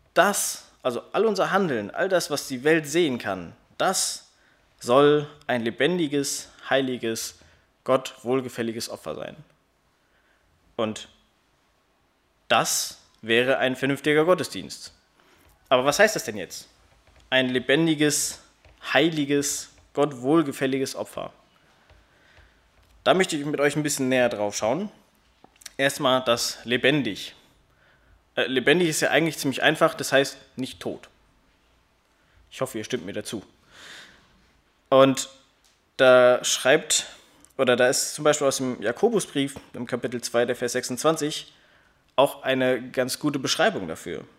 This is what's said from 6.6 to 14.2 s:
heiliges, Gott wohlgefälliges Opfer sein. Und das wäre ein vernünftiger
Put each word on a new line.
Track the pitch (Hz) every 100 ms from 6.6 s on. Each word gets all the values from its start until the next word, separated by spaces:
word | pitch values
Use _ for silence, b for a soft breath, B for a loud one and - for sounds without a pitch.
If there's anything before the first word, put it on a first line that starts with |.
| -
heiliges, | 135 135 123 113 113 - - b b b _
Gott | - 131 131 -
wohlgefälliges | 117 131 123 - 113 113 -
Opfer | 110 -
sein. | - - - - _ _ _ _ _ _ _ _ _ _ _ _ -
Und | 110 107 - _ _ _ _ _ _ _ _ _ _ _ _ _ -
das | 117 160 - - - _ _
wäre | 110 113 127 131
ein | 127 127
vernünftiger | 135 139 156 151